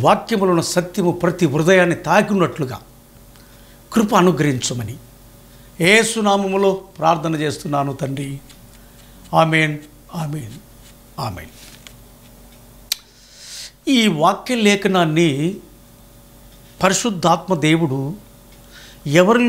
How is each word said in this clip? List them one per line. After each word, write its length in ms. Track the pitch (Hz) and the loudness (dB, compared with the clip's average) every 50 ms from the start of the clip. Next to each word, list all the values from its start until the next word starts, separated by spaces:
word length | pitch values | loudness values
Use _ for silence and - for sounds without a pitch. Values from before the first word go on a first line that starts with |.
| 120 | 4
వాక్యములో 460 | 160 208 208 - - 226 202 196 185 175 | 4 4 2 0 -4 -2 0 2 2 2
ఉన్న 100 | 165 165 - - | 0 -2 0 -2
సత్యము 380 | 180 175 - - 208 175 175 170 - | -2 -4 -2 -4 -2 -2 0 0 0
ప్రతి 240 | 170 175 165 - 175 139 127 | -2 -2 0 0 0 0 2
హృదయాన్ని 420 | 156 151 180 190 185 180 175 156 - - 151 | 0 2 4 4 4 4 2 0 -2 -2 2
తాకినట్లుగా 720 | 175 208 202 - 185 190 165 - - - 143 123 120 - - - - - - - - - - - - - - - - - - - - - - - | 2 2 2 2 0 0 0 -2 -2 -6 -8 -8 -8 -12 -16 -20 -20 -20 -20 -20 -20 -20 -20 -20 -20 -20 -20 -20 -20 -20 -20 -20 -20 -20 -20 -4
కృప 180 | - 220 220 208 247 190 | -2 0 0 2 2 2
అనుగ్రహించమని 760 | 175 185 156 135 151 147 131 120 - - 127 120 107 117 127 - - - - - - - - - - - - - - - - - 165 | 4 2 2 2 0 0 -2 -2 -4 -6 -6 -8 -8 -10 -12 -16 -18 -20 -20 -20 -20 -20 -20 -20 -20 -20 -20 -20 -20 -20 -6 -2 2
యేసు 320 | 180 214 226 214 220 - 226 208 208 | 4 4 4 2 0 -2 -2 0 0
నామములో 420 | 202 202 196 190 190 196 196 196 190 190 - - - - | 0 0 0 -2 0 2 2 2 0 0 -6 -14 -8 -2
ప్రార్థన 360 | 151 160 170 156 151 160 160 147 | 0 0 0 0 -2 -4 -4 -2
చేస్తున్నాను 500 | 156 147 127 - - 143 143 143 139 139 131 - | -2 -4 -4 -6 -6 -4 -4 -4 -4 -4 -6 -6
తండ్రి. 260 | 143 135 135 143 139 139 139 139 - - - - - - - - - - - - - - - - - - 165 165 | -8 -8 -6 -8 -8 -10 -12 -14 -16 -20 -20 -20 -20 -20 -20 -20 -20 -20 -20 -20 -20 -20 -20 -20 -12 -2 2 2
ఆమేన్, 360 | 165 160 160 160 156 151 151 147 - - - - - - - 170 | 2 4 2 2 0 0 -2 -6 -12 -18 -20 -20 -20 -14 -10 -10
ఆమేన్, 340 | 156 147 151 151 120 107 123 - - - - - - - - - - - - - 135 | -8 -8 -8 -10 -12 -14 -16 -20 -20 -20 -20 -20 -20 -20 -20 -20 -20 -18 -12 -10 -8
ఆమేన్. 280 | 110 90 85 - - - - - - - - - - - - - - - - - - - - - - - - - - - - - - - - - _ _ - - - - - - - - - - - - _ _ 311 269 | -8 -8 -10 -14 -18 -20 -20 -20 -20 -20 -20 -20 -20 -20 -20 -20 -20 -20 -20 -20 -20 -20 -20 -20 -20 -20 -20 -20 -20 -20 -20 -14 -14 -14 -14 -14 _ _ -20 -20 -20 -20 -20 -20 -18 -18 -18 -18 -18 -20 _ _ 0 2
ఈ 20 | 233 220 208 160 147 | 2 2 2 2 2
వాక్య 340 | 156 185 202 202 - - 254 233 214 | 2 2 0 0 -4 -6 -4 0 2
లేఖనాన్ని 640 | 202 208 196 202 196 185 180 170 156 151 165 170 156 135 139 156 180 208 - - - - - - - - - - - - - - - - - - - - - - - - - | 2 2 2 0 0 0 2 2 2 2 2 2 2 0 0 -4 -4 -6 -8 -14 -20 -20 -20 -20 -20 -20 -20 -20 -20 -20 -20 -20 -20 -20 -20 -20 -20 -20 -20 -20 -20 -6 -2
పరిశుద్ధాత్మ 680 | 170 196 190 - - 240 196 165 165 160 175 175 - - 185 151 147 | 0 0 0 0 -2 -4 -4 0 2 2 2 0 0 -2 -2 0 2
దేవుడు 340 | 156 160 165 170 135 131 139 135 143 196 - - - - - - - - - - - - - - - - - - 147 143 175 | 2 2 2 0 -2 -2 -4 -6 -8 -10 -12 -16 -20 -20 -20 -20 -20 -20 -20 -20 -20 -20 -20 -20 -20 -20 -12 -6 2 4 4
ఎవరి 220 | 180 202 233 240 247 | 6 6 4 4 4